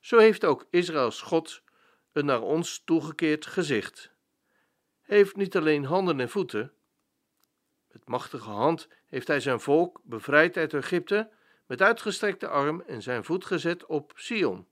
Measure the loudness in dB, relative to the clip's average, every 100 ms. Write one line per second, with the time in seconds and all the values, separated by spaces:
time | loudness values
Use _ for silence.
0 | 4 8 8 6 0 0 0 0 0 0
1 | -2 -2 -2 -2 -2 -20 _ _ _ _
2 | _ -4 0 0 0 -2 -4 -10 0 0
3 | 0 -4 -2 -2 -4 -6 -2 -2 -4 -14
4 | -20 _ _ _ _ _ _ _ _ _
5 | _ 4 4 4 -2 0 2 0 0 0
6 | 0 0 -2 -2 -2 -4 -6 _ _ _
7 | _ _ _ _ _ _ _ _ _ -20
8 | -6 -6 -6 -12 -10 0 0 0 -6 _
9 | _ -10 -2 -2 0 -4 2 2 2 -4
10 | -12 -12 2 4 4 2 -4 -4 -2 -4
11 | -2 -4 -4 _ _ _ _ 2 2 2
12 | -4 -4 -4 -4 -4 0 0 -4 -8 -12
13 | -6 -6 -4 -6 -2 -4 -2 -4 -4 -6
14 | -6 -18 -8 -2 -2 -2 -12